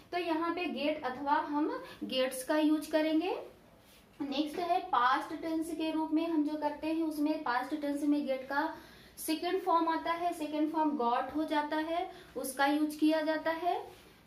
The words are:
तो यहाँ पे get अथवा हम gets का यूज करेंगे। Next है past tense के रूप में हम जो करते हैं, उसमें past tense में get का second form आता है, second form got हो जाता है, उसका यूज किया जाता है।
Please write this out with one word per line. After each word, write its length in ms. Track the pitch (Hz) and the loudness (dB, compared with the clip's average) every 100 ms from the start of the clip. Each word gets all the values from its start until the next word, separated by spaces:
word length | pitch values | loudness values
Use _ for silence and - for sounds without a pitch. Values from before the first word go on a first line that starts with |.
| - | -6
तो 60 | 349 | -4
यहाँ 360 | 339 320 339 | 0 0 0
पे 100 | 349 | -2
get 400 | 339 240 294 302 | -2 0 0 0
अथवा 280 | 254 285 277 | -4 -4 2
हम 500 | 311 311 294 311 508 - - | 2 2 0 0 -2 -8 -10
gets 400 | - 262 254 - | -4 0 0 -2
का 140 | - 302 | 0 4
यूज 280 | 302 311 - | 4 2 2
करेंगे। 520 | 311 311 320 370 508 - - - - - - - - | 2 4 2 0 -4 -8 -18 -20 -20 -20 -20 -18 -8
Next 360 | 277 277 302 359 | -4 -2 -2 -2
है 220 | 339 370 | 0 0
past 640 | - 240 381 - - 311 | 2 4 4 4 0 -6
tense 280 | 330 320 320 | -2 -2 -2
के 200 | 320 320 | -2 -2
रूप 200 | 311 311 | 0 0
में 160 | 311 330 | 0 2
हम 160 | 320 | 0
जो 140 | 294 302 | 0 0
करते 280 | 294 - 311 | -2 -2 -2
हैं, 160 | 320 | 0
उसमें 400 | 320 302 302 311 | 0 0 0 0
past 380 | 247 233 - 302 | 0 0 -2 -4
tense 220 | 285 285 | -2 0
में 240 | 294 294 254 | 2 2 0
get 180 | 262 | -4
का 300 | - 285 320 320 - - - - - | -2 -2 -2 -4 -16 -20 -20 -10 -4
second 360 | 311 349 370 | -2 0 0
form 260 | 370 330 330 | 4 4 4
आता 240 | 320 330 | 0 -2
है, 200 | 330 349 | 0 -2
second 400 | 320 294 302 311 | -2 -4 0 0
form 180 | 320 311 | 2 0
got 460 | 233 240 254 269 294 | 2 2 0 0 -2
हो 80 | |
जाता 320 | 311 302 294 311 | 0 0 0 -2
है, 340 | 311 339 359 - - 240 | 0 -2 -4 -10 -12 -8
उसका 300 | 285 269 277 | -6 0 2
यूज 300 | 302 302 - | 2 0 2
किया 240 | 311 311 | 4 4
जाता 300 | 311 311 320 | 2 0 -2
है। 340 | 330 349 403 - - - - | 0 0 -2 -6 -16 -20 -20